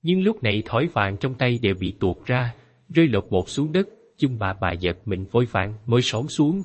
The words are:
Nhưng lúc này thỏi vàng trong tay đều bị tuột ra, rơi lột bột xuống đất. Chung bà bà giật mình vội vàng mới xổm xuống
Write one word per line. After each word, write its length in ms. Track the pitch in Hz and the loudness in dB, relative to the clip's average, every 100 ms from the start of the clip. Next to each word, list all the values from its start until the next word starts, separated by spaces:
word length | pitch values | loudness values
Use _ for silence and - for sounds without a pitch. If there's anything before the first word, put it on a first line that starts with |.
Nhưng 200 | 160 185 | 0 2
lúc 200 | 190 220 | 2 0
này 200 | 113 104 - | 0 0 0
thỏi 200 | 117 139 | 0 0
vàng 300 | - 98 101 | 0 -2 -2
trong 180 | 135 | -4
tay 240 | 127 127 120 | 0 0 2
đều 120 | 113 95 | 0 0
bị 140 | 92 - | -4 -2
tuột 160 | 95 87 - | -2 -2 -2
ra, 280 | 127 120 117 _ _ _ | -2 -2 -6 _ _ _
rơi 200 | 165 165 | 2 4
lột 180 | 104 - | 2 2
bột 180 | 95 87 | -2 0
xuống 240 | - 151 | -2 -2
đất. 160 | 170 196 - _ _ | 0 -2 -8 _ _
Chung 200 | 139 117 | -2 0
bà 140 | 98 | -4
bà 200 | 95 92 | -2 -4
giật 260 | 87 90 85 | 0 -2 -2
mình 200 | - 92 | -4 -6
vội 220 | 95 117 123 | 0 0 2
vàng 220 | 101 95 110 - | 0 -2 -6 0
mới 160 | 120 | 0
xổm 260 | 123 110 147 | 2 -2 -6
xuống 340 | - 151 190 | 0 0 0